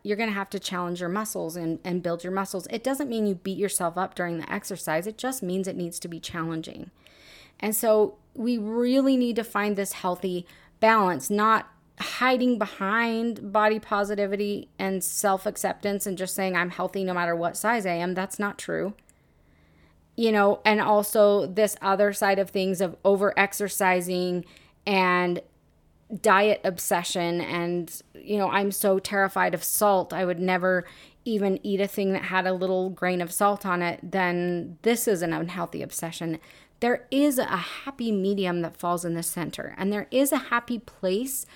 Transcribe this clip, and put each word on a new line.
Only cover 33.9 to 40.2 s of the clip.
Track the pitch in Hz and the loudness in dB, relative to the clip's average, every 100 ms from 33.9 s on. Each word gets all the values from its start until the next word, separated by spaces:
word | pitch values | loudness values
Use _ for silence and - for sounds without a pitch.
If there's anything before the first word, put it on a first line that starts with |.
| - | -4
then | 175 190 180 175 175 175 175 170 | -4 0 0 0 0 -2 -6 -2
this | 226 233 233 | 0 2 2
is | 175 | 0
an | 170 | 0
unhealthy | 160 170 180 170 156 | -2 -4 -6 -6 -6
obsession. | 135 - 165 - 165 160 - - - - | -8 -8 -8 -6 -6 -6 -10 -20 -20 -4
There | 240 240 - | -2 -2 0
is | 269 294 254 | 2 4 2
a | - | 0
happy | 185 - - 277 269 233 | -2 -4 -10 -10 -6 -2
medium | 202 196 202 185 175 | 0 0 0 0 0
that | 165 - | -2 -4
falls | 175 175 | -2 -2
in | 175 170 | -2 -4
the | |
center, | 170 180 151 - - - | -4 -6 -6 -8 -10 -4
and | 196 | -2
there | 208 - | -2 0
is | 254 | 2